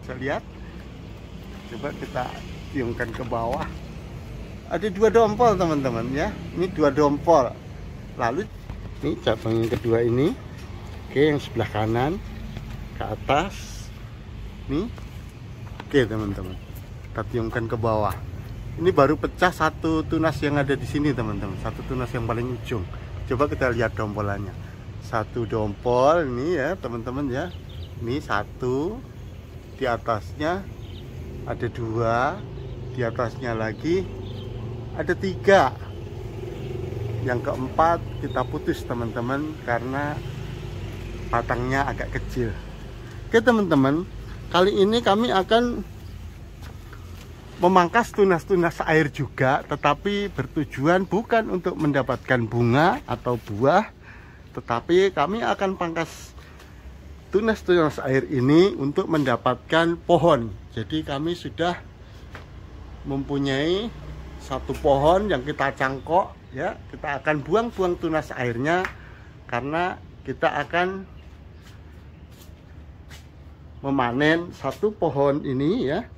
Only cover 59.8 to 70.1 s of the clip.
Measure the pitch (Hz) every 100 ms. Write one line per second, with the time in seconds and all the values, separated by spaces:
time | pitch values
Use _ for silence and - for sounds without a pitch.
59.8 | 165 170 - 170 165 143 117 101 - -
60.8 | 107 156 156 139 156 170 143 - 170 175
61.8 | - - - - - - - - - -
62.8 | - - - 139 135 143 139 135 151 185
63.8 | 226 - - - - - - 131 - 131
64.8 | 151 139 147 185 208 147 131 143 139 135
65.8 | 135 135 - 165 - - - 127 170 -
66.8 | - - 156 143 - 151 135 190 233 202
67.8 | 185 175 175 156 147 - 123 117 139 175
68.8 | 185 - - - - - - 120 131 160
69.8 | 180 - -